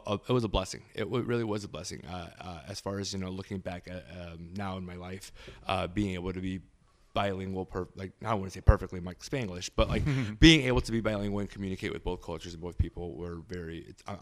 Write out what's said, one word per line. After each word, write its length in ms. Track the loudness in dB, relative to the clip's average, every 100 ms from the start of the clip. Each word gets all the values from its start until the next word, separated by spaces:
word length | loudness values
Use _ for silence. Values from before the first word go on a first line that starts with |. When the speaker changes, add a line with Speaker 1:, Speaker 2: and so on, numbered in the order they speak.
| 2
Speaker 1:
a, 120 | -2 2
it 20 |
was 100 | 2
a 40 | 4
blessing. 360 | 0 0 -6 -10
It 80 | -6 -2
w-, 180 | 0
really 200 | 2 0
was 200 | 2 -2
a 40 | -4
blessing. 380 | -8 -8 -10 -8
Uh, 240 | -8 -10 -12
uh, 200 | -12 -12 -10
as 120 | -8
far 200 | -4 -4
as, 120 | -2
you 80 | -2
know, 100 | -4
looking 260 | -6 -6 -6
back 280 | -4 -8 -8
at, 160 | -12 -10 -12
um, 280 | -12 -12 -10 -6
now 220 | -4 -4
in 80 | -6
my 100 | -8
life, 360 | -10 -10 -12 -16 -18 -16 0
uh, 200 | 0 2
being 260 | 0 0
able 180 | 0 -2
to 80 | -2
be 220 | -2 -4 -8 _ _ _ -6
bilingual, 520 | -2 0 0 -2 -4 -2
per-, 220 | -4 -4 -6
like, 180 | -10 -8
I 100 | -2
wouldn't 200 | -2 -2
say 80 | 0
perfectly, 400 | 6 6 4 -6
like, 180 | -8 -10
Spanglish, 500 | -6 -4 -4 -6 -6 2
but, 140 | 4
like, 140 | 4 2 2
Speaker 2:
<laughs> 180 | 0 10
Speaker 1:
being 220 | 12 12 8
able 120 | 4
to 100 | 4
be 100 | 0
bilingual 380 | 2 0 0 0
and 80 | -2
communicate 420 | -4 -4 -2 -4
with 120 | -4 -4
both 160 | -4
cultures 320 | -4 -8 -6
and 80 | -8
both 160 | -8 -2
people 360 | -2 -2 -8 -6
were 260 | -8 -8 -10
very, 300 | -10 -8 -10 -12
it's, 120 | -16 -12
I, 80 | -10